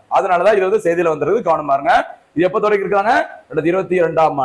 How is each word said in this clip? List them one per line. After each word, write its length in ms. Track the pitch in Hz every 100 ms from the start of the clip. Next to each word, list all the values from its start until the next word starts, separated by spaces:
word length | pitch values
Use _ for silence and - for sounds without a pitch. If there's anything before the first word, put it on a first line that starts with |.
| - 147
அதனாலதான் 400 | 185 175 190 202
இது 80 | 185
வந்து 160 | 214 170
செய்தியில 260 | 170 165
வந்திருக்கு. 340 | 151 143 220 135
கவனமா 280 | 156 147 139
இருங்க. 180 | 151 220 - - _ 147
இது 100 | 180
எப்ப 120 | 214 208
தொடங்கி 200 | 202 185
இருக்காங்க? 280 | 196 208 285 - - -
ரெண்டாயிரத்தி 240 | 147 156
இருபத்தி 300 | 185 185 180 160
ரெண்டாம் 340 | 160 156 143